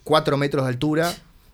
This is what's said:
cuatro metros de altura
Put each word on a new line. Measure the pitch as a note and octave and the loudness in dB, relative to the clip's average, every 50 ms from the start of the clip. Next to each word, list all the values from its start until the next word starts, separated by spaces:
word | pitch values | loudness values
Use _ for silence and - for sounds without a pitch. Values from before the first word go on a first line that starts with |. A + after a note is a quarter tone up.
| - | -2
cuatro | - D3+ D#3 D3+ D#3 C#3 | 0 2 2 2 2 0
metros | C#3 C#3+ C#3+ D3+ C#3+ C3 | 0 0 0 0 0 -2
de | C3 | -2
altura | B2 B2 D3+ D3+ D3+ D#3 E3 F3 F3 - - - - - - - | -2 -2 -2 0 0 0 0 -2 -4 -8 -14 -20 -20 -20 -20 -20